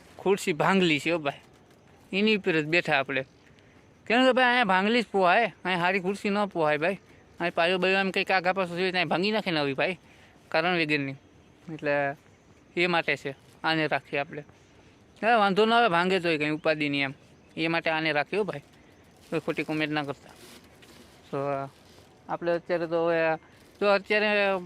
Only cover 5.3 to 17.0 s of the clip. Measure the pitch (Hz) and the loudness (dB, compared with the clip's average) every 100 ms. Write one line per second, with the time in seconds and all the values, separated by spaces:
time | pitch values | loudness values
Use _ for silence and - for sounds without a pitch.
5.3 | 202 214 - 175 185 175 196 175 202 214 | 4 2 -4 -4 0 0 0 -2 -4 -4
6.3 | 202 202 175 156 151 165 196 - - _ | -2 -2 0 0 2 -2 -4 -12 -20 _
7.3 | - 170 170 170 185 185 190 190 196 185 | -6 -4 0 0 2 2 2 0 -2 0
8.3 | 190 180 190 180 170 185 180 160 156 202 | 0 2 0 -4 -2 -2 -2 -2 0 0
9.3 | 214 190 156 143 135 165 175 - - - | -2 -2 -2 -2 -2 -2 -4 -14 -20 -20
10.3 | - - 160 170 175 156 151 139 135 - | -20 -4 -2 0 0 0 -2 -4 -10 -18
11.3 | - _ _ - 156 147 143 139 139 _ | -20 _ _ -16 -8 -2 -2 -2 -6 _
12.3 | _ _ - _ 175 180 170 160 143 139 | _ _ -20 _ -4 0 0 -2 -4 -6
13.3 | - - - 160 160 151 139 - 147 147 | -12 -20 -6 -2 0 0 -2 -4 -8 -6
14.3 | 151 - - _ - - - - - 214 | -12 -18 -20 _ -20 -20 -20 -20 -4 2
15.3 | 233 202 185 220 233 233 170 185 190 170 | 4 4 4 4 4 4 4 2 0 0
16.3 | 151 147 156 160 156 147 143 | 0 -2 -2 -2 0 -2 -2